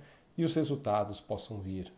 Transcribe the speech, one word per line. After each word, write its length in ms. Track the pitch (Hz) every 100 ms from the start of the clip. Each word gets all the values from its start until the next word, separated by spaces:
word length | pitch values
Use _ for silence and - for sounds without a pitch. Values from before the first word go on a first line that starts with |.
| - - _ -
e 60 |
os 120 | 165 160
resultados 640 | 147 139 110 104 104 101
possam 400 | - 104 - 107
vir, 320 | 95 95 90